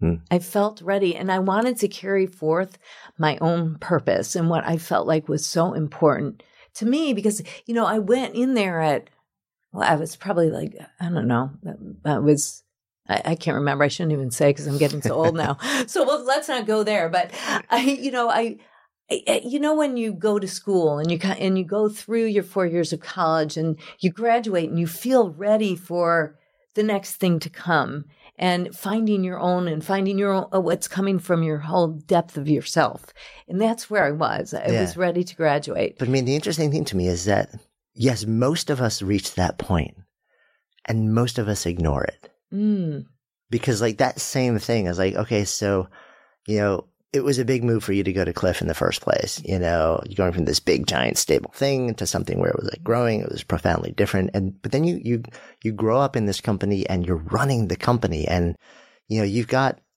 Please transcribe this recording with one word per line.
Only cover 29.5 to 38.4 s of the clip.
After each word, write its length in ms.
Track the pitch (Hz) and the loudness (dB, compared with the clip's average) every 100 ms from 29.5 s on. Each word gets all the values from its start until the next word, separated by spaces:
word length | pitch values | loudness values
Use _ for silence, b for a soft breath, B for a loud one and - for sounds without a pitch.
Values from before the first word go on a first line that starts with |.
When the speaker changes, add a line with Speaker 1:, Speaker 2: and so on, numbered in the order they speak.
| 180 175 | 0 0
Speaker 2:
and 160 | 156 | -4
finding 320 | 160 196 196 196 | -2 0 0 0
your 160 | 202 | 0
own, 140 | 190 - | 0 0
uh, 60 | 190 | 0
what's 260 | 165 170 - | 0 -2 -2
coming 300 | 190 196 185 | -2 0 0
from 240 | - 170 | 0 0
your 160 | 160 151 | 0 -2
whole 300 | 156 180 165 | -2 0 0
depth 500 | 156 - 170 170 147 | -2 0 2 2 -4
of 100 | 143 | 0
yourself. 640 | 139 - 165 139 - - B B B - | 0 2 2 2 0 -14 B B B -6
And 120 | 180 | 0
that's 300 | 220 226 - | 0 0 -2
where 140 | 208 147 | 0 2
I 60 | |
was. 420 | 151 151 53 - | 2 0 -2 -4
I 140 | - - | -4 0
Speaker 1:
Yeah. 100 | 113 | 0
Speaker 2:
was 140 | - 165 | 0 0
ready 280 | 180 175 | 0 0
to 120 | 175 - | -4 0
graduate. 600 | 160 143 143 85 - - | 0 2 -2 -2 -2 -2
Speaker 1:
But 100 | 123 | 0
I 20 | |
mean, 140 | 135 | 2
the 120 | 123 147 | 2 0
interesting 340 | 202 160 151 | 0 0 0
thing 140 | 156 156 | 0 0
to 100 | 95 | 0
me 120 | 90 | 2
is 160 | 87 | 2
that 260 | 92 101 98 113 - _ _ - | 2 2 0 -8 -20 _ _ 0
yes, 260 | 127 110 | 0 2
most 460 | 104 113 | 0 2